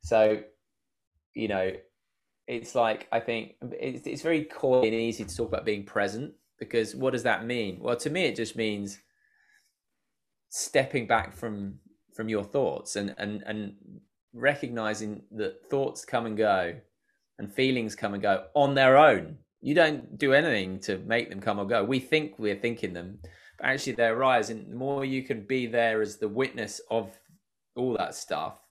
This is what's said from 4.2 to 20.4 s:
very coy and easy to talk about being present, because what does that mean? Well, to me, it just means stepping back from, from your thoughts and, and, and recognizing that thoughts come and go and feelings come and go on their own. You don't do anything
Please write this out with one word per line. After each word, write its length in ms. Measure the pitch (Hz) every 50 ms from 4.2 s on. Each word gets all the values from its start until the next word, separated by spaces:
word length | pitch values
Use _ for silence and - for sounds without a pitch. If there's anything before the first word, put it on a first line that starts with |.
very 220 | - 160 170 156 151
coy 380 | 156 - - - 135 127 127
and 120 | 127 110 110
easy 300 | 113 113 117 113 - 110
to 100 | 95 -
talk 140 | - 117 110
about 160 | - - -
being 220 | 117 104 104 101
present, 480 | - - 107 101 98 98 113 135 165 - _ _ _ _ _
because 340 | 120 - - 117 110 104 -
what 200 | 131 131 131 127
does 100 | 123 110
that 220 | 123 107 87 110
mean? 340 | 117 123 120 110 98 90 101
Well, 160 | 110 120 123
to 140 | 120 - 151
me, 160 | 147 180 185
it 100 | 143 104
just 220 | - 113 104 - -
means 420 | 113 107 104 101 101 98 101 - _ _ _ _ _ _ _ _ _ _ _ _ _ _ _ _ _ _ _ _ _ _ _ _ _ _ _ _ _ _
stepping 580 | - - - - - 147 135 135 - 139 117 101
back 260 | 117 113 98 - -
from, 420 | - - 117 107 101 101 98 98 - _ - _ _ _ _ _
from 140 | - 113 110
your 160 | 110 104 101
thoughts 540 | - - 143 131 87 69 - - - - 101
and, 180 | 101 98 - -
and, 240 | - 104 104 101 -
and 280 | - 107 107 107 101 101 - - - 98 - _ _ _ _ _ _ _
recognizing 880 | 117 117 139 143 139 - 127 120 117 110 107 107 104 110 107 107 101 - _
that 380 | - 110 107 95 - - _ -
thoughts 340 | - 139 135 131 - - -
come 220 | - - 123 113
and 100 | 113 107
go 400 | 104 110 104 98 95 90 85 85 76 - _ _ _ _ _ _ _ _ _ _ -
and 100 | 107 104
feelings 460 | - - 131 131 131 123 113 107 104
come 180 | - - 104 101
and 60 | 101
go 260 | 98 101 98 92 - - _
on 220 | 147 143 139 139
their 220 | 135 135 131 131 139
own. 400 | 156 151 120 95 85 80 160 - _ _ _ _
You 140 | - 127 147
don't 460 | 170 165 156 151 135 - - - 101
do 140 | 147 139 131
anything 460 | 143